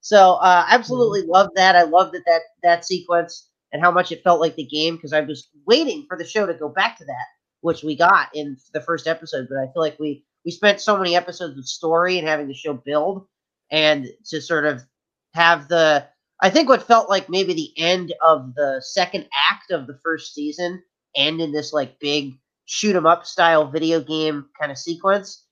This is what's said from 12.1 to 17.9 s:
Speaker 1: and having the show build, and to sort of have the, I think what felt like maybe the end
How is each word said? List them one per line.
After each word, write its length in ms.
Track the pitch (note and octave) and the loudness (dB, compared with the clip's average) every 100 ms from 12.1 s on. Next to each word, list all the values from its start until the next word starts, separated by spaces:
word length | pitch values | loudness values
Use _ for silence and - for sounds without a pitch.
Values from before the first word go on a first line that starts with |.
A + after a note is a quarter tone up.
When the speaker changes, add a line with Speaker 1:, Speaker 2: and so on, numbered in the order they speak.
| F#3 | -2
Speaker 1:
and 80 | D#3+ | -2
having 200 | D#3 C#3+ | -4 -6
the 60 | |
show 200 | C3+ D#3 | -10 -10
build, 520 | C3 C#3+ D3 D#3+ G3 G3 _ _ _ _ | -10 -4 -2 -2 -6 _ _ _ _ _
and 360 | D#3 D3+ D3 B2+ - - | 0 2 0 -4 -16 -12
to 140 | D#3+ | -12
sort 240 | - E3 D3 | -4 -2 -2
of 160 | C3+ - _ _ _ _ | -4 -12 _ _ _ _
have 340 | E3 E3+ E3+ C#3+ | 2 2 2 0
the, 380 | E3+ D#3+ D3 C#3+ _ _ _ | 2 4 2 -2 _ _ _
I 80 | F#3+ | 2
think 180 | C4+ C#4 | 2 4
what 140 | B3+ - | 2 6
felt 220 | A#3 - | 2 4
like 180 | G3 F#3 | -2 -2
maybe 240 | F3+ F#3 | -2 -2
the 180 | E3 D3+ - | -4 -6 -4
end 360 | E3 | -2